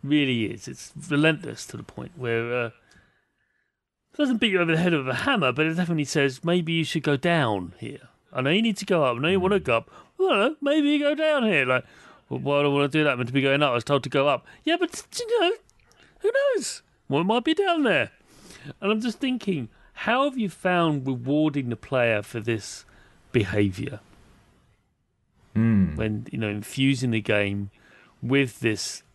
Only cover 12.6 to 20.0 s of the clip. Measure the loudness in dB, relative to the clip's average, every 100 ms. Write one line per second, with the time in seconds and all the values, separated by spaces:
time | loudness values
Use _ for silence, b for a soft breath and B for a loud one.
12.6 | 2 2 2 2 2 0 0 0 2 2
13.6 | 2 0 0 -2 0 0 2 0 B B
14.6 | -2 -2 -2 -6 -12 -10 -2 2 2 0
15.6 | _ _ b b b b -2 2 2 0
16.6 | -4 -12 _ _ _ -2 2 0 0 0
17.6 | 2 2 2 2 0 _ B B B B
18.6 | -18 B -2 0 -2 -4 -4 -2 -2 -4
19.6 | -4 b b -8